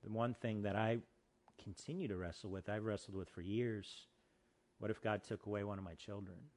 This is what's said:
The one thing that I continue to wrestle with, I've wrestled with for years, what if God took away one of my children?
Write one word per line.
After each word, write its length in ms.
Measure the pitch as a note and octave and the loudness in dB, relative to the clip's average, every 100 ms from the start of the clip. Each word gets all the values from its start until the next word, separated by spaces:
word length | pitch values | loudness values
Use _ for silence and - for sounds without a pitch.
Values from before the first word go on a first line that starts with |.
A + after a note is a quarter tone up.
The 60 | - | 0
one 240 | A2 A#2+ A#2 | 2 2 2
thing 280 | A#2+ G#2+ | 0 2
that 120 | G2+ G2 | 4 4
I 240 | A2 A#2 - _ _ _ - - | 6 4 0 _ _ _ -20 -14
continue 500 | - - - E3+ D3+ | -10 -8 -6 -2 0
to 80 | F#2 | 0
wrestle 320 | F2 - G2+ | -2 -4 -4
with, 200 | F#2+ F#2 | -4 0
I've 160 | G#2 A2 | 0 2
wrestled 300 | G2+ - F#2+ | 0 -2 -6
with 140 | F2+ | -6
for 120 | - | -6
years, 680 | F2 G#2+ A#2+ G#2+ F#2+ - - _ _ _ _ _ _ _ | 0 2 2 0 -4 -12 -18 _ _ _ _ _ _ _
what 120 | G#2+ | 0
if 100 | A2 | 2
God 220 | A2 G#2 | 4 2
took 220 | - G#2+ - | 2 -4 0
away 180 | G#2 | 0
one 160 | G2+ G2+ | 0 -2
of 40 | |
my 120 | F#2+ E2 | -4 -8
children? 420 | - G2+ F#2+ F2+ - | -8 -6 -6 -12 -16